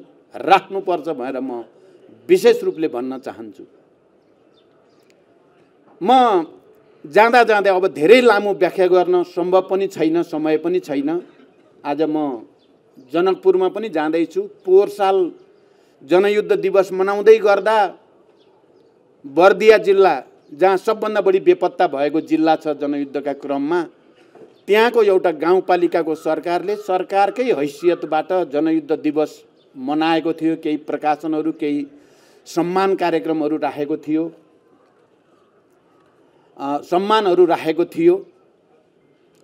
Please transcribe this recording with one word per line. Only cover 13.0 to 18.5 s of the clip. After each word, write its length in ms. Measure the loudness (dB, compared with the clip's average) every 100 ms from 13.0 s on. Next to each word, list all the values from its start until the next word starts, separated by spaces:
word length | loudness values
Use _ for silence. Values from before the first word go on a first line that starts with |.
| -8
जनकपुरमा 560 | -2 0 0 2 2 0
पनि 200 | -4 -6
जाँदैछु। 520 | -4 -2 -2 -4 -4
पोहोर 480 | -8 -8 2 4 4
साल 420 | 0 0 0 -2 -6 _ _ _ _ _ _
जनयुद्ध 480 | 0 2 2 0 0
दिवस 400 | 0 0 2 0
मनाउँदै 460 | 0 -2 0 4 4
गर्दा 580 | 4 2 2 0 0 -4 _ _ _ _ _